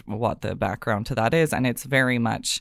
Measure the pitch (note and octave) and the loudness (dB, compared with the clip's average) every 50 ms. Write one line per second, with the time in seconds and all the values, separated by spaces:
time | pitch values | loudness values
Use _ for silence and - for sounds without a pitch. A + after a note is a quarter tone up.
0 | - - G#2 G#2+ A#2+ G#2+ - - - G2 G2 G2+ G#2 F#2+ G2+ - - A#2 G#2+ G2+ | -10 -8 -4 -2 -2 -2 -2 -2 -4 -6 -2 -2 -2 -2 -2 -2 -2 -2 -2 -2
1 | A2 - - A2+ A2 A#2 E3 E3 D#3+ D3 - - B2+ B2 A#2 - - B2+ C3+ C3+ | -2 -2 0 0 2 4 4 4 2 2 2 0 0 0 -2 -4 -4 0 2 2
2 | C3 B2+ B2 A#2 A#2 A2 G#2+ - - - - - | 4 4 2 2 0 0 -2 -2 -2 -4 -4 -4